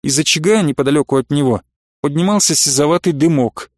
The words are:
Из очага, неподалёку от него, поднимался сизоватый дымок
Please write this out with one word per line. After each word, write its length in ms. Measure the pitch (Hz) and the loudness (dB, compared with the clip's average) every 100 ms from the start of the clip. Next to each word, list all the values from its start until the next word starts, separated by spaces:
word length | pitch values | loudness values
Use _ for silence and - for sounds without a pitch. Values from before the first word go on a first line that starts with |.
Из 120 | - 139 | -2 -2
очага, 460 | 151 165 165 220 | -2 -2 0 2
неподалёку 540 | 165 139 135 147 135 135 | 0 0 0 0 0 -2
от 160 | 127 | 0
него, 300 | 143 135 107 _ _ _ _ | -2 0 -2 _ _ _ _
поднимался 520 | - 147 185 208 175 | -4 -2 0 0 0
сизоватый 580 | 160 147 131 147 170 180 | 0 0 0 2 2 0
дымок 600 | 147 160 151 117 - - | 0 2 2 0 -4 -18